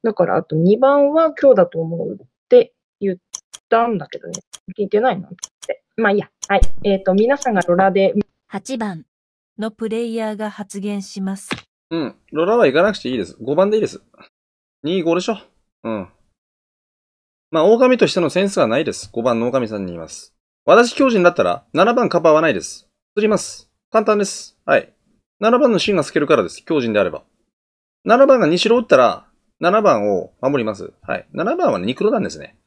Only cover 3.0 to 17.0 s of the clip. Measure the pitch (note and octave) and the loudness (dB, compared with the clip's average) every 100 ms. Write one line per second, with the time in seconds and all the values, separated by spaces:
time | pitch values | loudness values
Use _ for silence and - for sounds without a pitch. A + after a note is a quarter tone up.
3 | G3 F#3 _ - _ - _ A3+ A#3 G3+ | -6 -6 _ -20 _ -20 _ 0 0 -4
4 | - - - F3 _ - - F#3 G3 G#3 | -8 -16 -14 -16 _ -20 -18 -10 -2 0
5 | B3+ G3 E3+ F3+ - _ - - _ - | 0 -4 -10 -18 -20 _ -12 -12 _ -2
6 | A3 G3+ - _ - G3 - - G#3 G3 | 0 0 -4 _ -2 4 4 4 0 0
7 | F#3+ F#3+ A3+ C#4 C4 G3+ F3 F3 G3 F#3+ | 0 2 2 0 0 -2 0 2 2 2
8 | G3 G#3 - _ _ G3 - C4 G#3+ E3 | 2 0 -4 _ _ -12 -8 -8 -6 -10
9 | - _ _ _ _ - A3 G#3+ A3 A3 | -18 _ _ _ _ -10 -10 _ -6 -4
10 | A#3 A3+ A3 G#3+ G#3+ G3+ G3+ G3+ G3+ G3+ | -6 -6 -6 -6 -10 -10 -12 -8 -6 -8
11 | G3 G3+ F#3+ F#3+ - - _ _ _ E3 | -10 -8 -8 -8 -10 -12 _ _ _ -8
12 | B2+ - _ D3+ F3 A#3 E3+ C#3 G3+ G3+ | -8 -10 _ -4 0 2 2 2 0 -2
13 | B2 B2+ F#2 - A#2 D#3 G3+ G#3+ D#3 - | -8 -6 -8 -10 -4 0 2 0 -2 -8
14 | _ _ - _ _ _ _ _ D3 F#3 | _ _ -20 _ _ _ _ _ -4 -2
15 | E3 F3 F3+ - _ _ _ _ A2+ G#2+ | 0 -2 -2 -8 _ _ _ _ -10 -10
16 | F2+ _ _ _ _ _ _ _ _ _ | -10 _ _ _ _ _ _ _ _ _